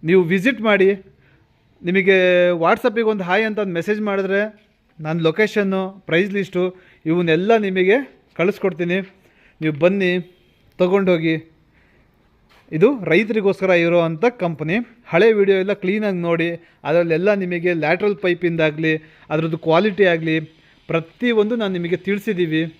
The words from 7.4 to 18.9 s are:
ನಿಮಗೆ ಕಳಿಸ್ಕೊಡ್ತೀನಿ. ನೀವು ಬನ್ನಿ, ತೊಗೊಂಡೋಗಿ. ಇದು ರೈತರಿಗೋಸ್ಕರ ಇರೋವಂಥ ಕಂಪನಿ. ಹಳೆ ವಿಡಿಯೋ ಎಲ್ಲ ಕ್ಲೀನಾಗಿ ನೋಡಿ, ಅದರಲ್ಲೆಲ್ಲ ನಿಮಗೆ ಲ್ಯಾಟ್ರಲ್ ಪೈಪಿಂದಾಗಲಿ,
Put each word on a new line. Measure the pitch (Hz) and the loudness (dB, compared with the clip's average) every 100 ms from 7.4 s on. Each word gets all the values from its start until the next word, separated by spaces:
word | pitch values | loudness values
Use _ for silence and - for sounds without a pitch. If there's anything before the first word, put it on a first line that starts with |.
| 190 226 | 2 2
ನಿಮಗೆ | 202 185 185 226 269 _ _ | 2 0 2 2 0 _ _
ಕಳಿಸ್ಕೊಡ್ತೀನಿ. | - 170 196 196 160 175 185 185 _ _ _ _ _ | -4 -2 0 -4 -4 -4 -4 -6 _ _ _ _ _
ನೀವು | 156 | -4
ಬನ್ನಿ, | 147 170 196 185 180 175 _ _ _ _ _ | 0 0 2 0 0 -4 _ _ _ _ _
ತೊಗೊಂಡೋಗಿ. | 180 196 190 175 160 160 160 _ _ _ _ _ _ _ _ _ _ _ _ | 2 2 2 2 0 -2 -6 _ _ _ _ _ _ _ _ _ _ _ _
ಇದು | 156 202 277 | 2 2 2
ರೈತರಿಗೋಸ್ಕರ | 170 165 214 220 196 190 190 | 0 0 2 0 0 0 2
ಇರೋವಂಥ | 175 170 175 165 165 226 240 | 2 4 2 0 0 -2 -2
ಕಂಪನಿ. | 175 160 151 196 240 _ - | -6 -6 -4 -4 -6 _ -2
ಹಳೆ | 165 226 | 2 4
ವಿಡಿಯೋ | 220 196 196 | 4 2 2
ಎಲ್ಲ | 190 | 0
ಕ್ಲೀನಾಗಿ | 202 185 208 214 185 | -4 -2 -2 -2 -4
ನೋಡಿ, | 170 170 165 170 _ _ | -2 -2 -2 -6 _ _
ಅದರಲ್ಲೆಲ್ಲ | - 160 170 160 190 | -2 0 2 0 2
ನಿಮಗೆ | 208 180 175 170 | 0 -2 -4 -2
ಲ್ಯಾಟ್ರಲ್ | 175 151 175 208 202 | -2 0 0 0 -2
ಪೈಪಿಂದಾಗಲಿ, | 190 175 175 165 156 151 160 | -2 -2 -2 0 -2 0 -2